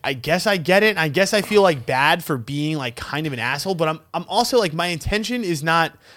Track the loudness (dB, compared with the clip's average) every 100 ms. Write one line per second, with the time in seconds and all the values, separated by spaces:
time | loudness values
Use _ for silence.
0 | -8 -6 -2 0 0 -2 2 4 4 2
1 | 0 2 2 0 2 4 4 2 -2 2
2 | 4 2 0 -6 -4 -4 -2 -4 -6 -8
3 | -8 -6 -4 -4 -4 -4 -2 -2 -2 -2
4 | _ -10 -2 0 2 2 0 -2 -4 -4
5 | -2 -2 -2 -4 -4 -2 0 2 2 -4
6 | _